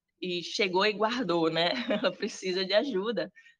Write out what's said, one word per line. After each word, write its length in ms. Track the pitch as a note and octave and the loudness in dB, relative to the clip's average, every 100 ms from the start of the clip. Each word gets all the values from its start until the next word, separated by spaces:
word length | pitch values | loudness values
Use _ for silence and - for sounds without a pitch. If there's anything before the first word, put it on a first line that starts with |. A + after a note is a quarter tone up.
| _ _ | _ _
e 180 | F#3 F3 | -6 -4
chegou 420 | D#3+ - G3 F3+ G#3 | -4 -2 2 4 2
e 60 | |
guardou, 580 | G3+ G#3+ B3 G3 E3+ D#3+ | 2 0 0 0 2 2
né? 220 | E3 E3+ | 2 2
<laughs> 340 | B3+ A#3 G3+ F#3+ | 0 -2 0 0
Ela 60 | |
precisa 520 | - G#3+ - F#3 F#3 | -2 -6 -4 -4 -2
de 80 | F#3+ | 2
ajuda, 600 | G3+ C#4+ F#3+ G#3 G3+ D#3+ - - | 2 2 0 -2 -2 -6 -10 -20